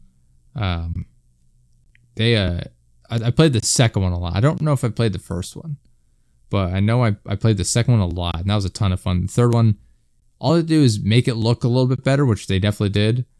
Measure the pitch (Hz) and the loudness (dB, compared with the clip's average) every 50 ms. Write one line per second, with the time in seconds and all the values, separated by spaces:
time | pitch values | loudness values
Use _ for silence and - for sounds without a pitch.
0 | - _ _ _ _ _ _ _ _ _ - - 104 92 87 82 82 85 82 - | -20 _ _ _ _ _ _ _ _ _ -8 -6 -4 -4 -4 -4 -4 -6 -8 -8
1 | - - _ _ _ _ _ _ _ _ _ _ _ _ _ _ _ _ _ _ | -10 -14 _ _ _ _ _ _ _ _ _ _ _ _ _ _ _ _ _ _
2 | _ _ - - 110 117 117 107 95 87 85 90 - - _ _ _ _ _ _ | _ _ -6 -2 0 2 2 2 0 -2 -2 -4 -8 -10 _ _ _ _ _ _
3 | _ - 117 120 110 120 - - 160 165 127 107 - - - - 123 113 - 101 | _ -6 -6 -2 -2 0 2 4 4 4 2 0 0 0 2 2 2 2 2 0
4 | 95 90 87 87 87 85 87 98 120 98 73 - 147 156 143 131 - 117 101 - | 0 0 -2 -4 -4 -4 0 0 0 0 0 0 -2 -2 0 0 -2 -4 -2 -2
5 | 117 110 92 104 - - 92 87 90 - - - - 160 143 - _ _ _ _ | -2 -2 -4 -6 -8 -8 -8 -8 -8 -8 -12 -14 -12 -12 -12 -14 _ _ _ _
6 | _ _ _ _ _ _ _ _ _ - - 101 95 87 92 98 98 107 117 123 | _ _ _ _ _ _ _ _ _ -4 -2 -2 -2 0 0 0 0 2 2 2
7 | 123 107 101 - - - 101 98 - 113 110 95 90 - - - - - 120 110 | 2 0 0 -4 -6 -8 -4 0 0 0 0 0 -2 -2 -2 0 2 2 2 2
8 | 95 87 - 92 87 85 85 82 90 98 104 107 98 - - - 110 95 90 - | 0 -2 -4 -6 -6 -6 -6 -4 -2 -2 -2 -2 -2 -4 -4 -2 -2 -2 -2 -2
9 | - - 90 90 90 95 - 120 120 120 117 117 113 110 104 - _ _ _ _ | -2 -2 -2 -2 -2 -2 0 2 2 2 4 4 2 2 2 0 _ _ _ _
10 | _ _ _ _ _ _ _ - - 131 160 170 165 165 160 156 143 120 107 104 | _ _ _ _ _ _ _ -6 -2 0 0 0 2 2 4 4 4 4 2 2
11 | 101 98 110 123 120 139 117 113 110 113 120 - - 120 120 131 127 127 131 - | 0 2 4 4 4 2 0 0 0 0 0 0 0 0 2 2 0 0 -2 -2
12 | - 131 139 139 147 127 107 - - - 98 92 101 104 101 - 107 98 95 101 | 0 0 2 2 2 2 0 0 -2 -2 -2 0 0 0 0 0 -2 0 0 0
13 | 107 110 120 127 123 - _ | 0 2 0 -2 -4 -8 _